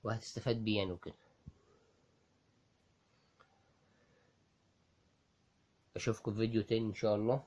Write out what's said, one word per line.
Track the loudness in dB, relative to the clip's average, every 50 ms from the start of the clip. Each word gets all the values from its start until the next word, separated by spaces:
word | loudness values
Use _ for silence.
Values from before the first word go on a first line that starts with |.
| -2
وهتستفاد | -4 -4 -4 -6 -8 -10 -4 0 0 0 0 2
بيه | 2 2 2
يعني | 2 0
وكده. | -4 -6 -8 -14 -14 _ _ -20 _ _ _ -20 -20 _ _ _ -20 _ _ _ _ _ _ _ _ _ _ _ _ _ _ _ _ _ _ _ _ _ _ _ _ _ _ _ _ _ _ _ _ _ -20 _ _ _ _ _ _ _ _ _ _ _ _ _ _ _ _ _ _ _ _ _ _ _ _ _ _ _ _ _ _ _ _ _ _ _ _ _ _ _ _ _ _ _ _ _ _ _ _ _ _
اشوفكم | -2 -2 -2 -2 0 -2 -4
في | 0 0
فيديو | 0 2 2 0
تاني | 2 2 0 0 0
ان | -2 -2
شاء | 0 2 2 4
الله | 4 4 2 2 0 -2